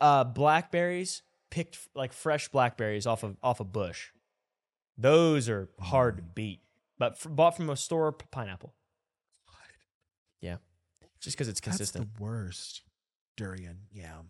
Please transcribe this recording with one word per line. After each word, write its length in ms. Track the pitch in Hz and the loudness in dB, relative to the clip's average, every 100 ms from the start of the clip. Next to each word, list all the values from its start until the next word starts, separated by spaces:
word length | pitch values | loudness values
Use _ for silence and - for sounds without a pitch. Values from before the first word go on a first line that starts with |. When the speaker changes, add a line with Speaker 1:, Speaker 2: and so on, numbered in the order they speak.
Speaker 1:
uh, 220 | 147 139 127 | 6 6 4
blackberries, 960 | 120 147 160 175 175 175 180 180 - - _ _ | 4 4 4 2 0 0 -2 -6 -10 -14 _ _
picked 260 | 175 170 - | -6 -6 -10
f-, 120 | - 139 | -14 -8
like, 160 | 127 | -8
fresh 380 | - 160 151 - | -4 -2 -2 0
blackberries 560 | 139 120 - 107 104 113 | 2 2 2 -2 -2 -2
off 160 | 113 | -2
of, 140 | 107 95 | -4 -4
off 180 | 127 120 | -2 -2
a 20 | |
bush. 440 | 101 104 90 - - _ _ _ _ _ _ _ _ - | -4 -4 -4 -6 -16 _ _ _ _ _ _ _ _ 0
Those 500 | 123 160 165 151 117 | 6 8 6 4 2
are 220 | 104 92 - | -2 -6 -10
hard 380 | 92 135 123 95 | 0 2 2 0
to 60 | |
Speaker 2:
Mm. 120 | 85 98 | -8 -8
Speaker 1:
beat. 260 | 107 90 _ _ _ - | -8 -8 _ _ _ -4
But 160 | 120 | -4
f-, 140 | - 175 | -4 -4
bought 260 | 147 170 170 | 4 4 4
from 140 | 160 | -2
a 80 | 139 | -4
store, 340 | - 165 156 | -2 0 0
p-, 140 | - - | -2 -10
pineapple. 420 | 135 104 92 - _ _ _ _ _ _ _ _ | -10 -10 -12 -16 _ _ _ _ _ _ _ _
Speaker 2:
What? 120 | _ - _ _ _ _ _ _ _ | _ -20 _ _ _ _ _ _ _
Speaker 1:
Yeah. 160 | 87 87 - _ _ _ _ _ | -12 -12 -14 _ _ _ _ _
Just 160 | - - | -10 -6
'cause 100 | 123 | -6
it's 120 | 98 | -6
Speaker 2:
That's 160 | - 185 | -4 -4
Speaker 1:
consistent. 380 | 104 - 107 110 | -4 -6 -8 -8
Speaker 2:
the 80 | |
worst. 580 | 104 113 92 - - - - _ _ _ _ - | -8 -6 -8 -10 -14 -16 -20 _ _ _ _ -10
Durian, 440 | 101 92 87 90 104 | -10 -10 -12 -16 -18
yeah. 320 | 107 82 80 82 | -18 -16 -16 -20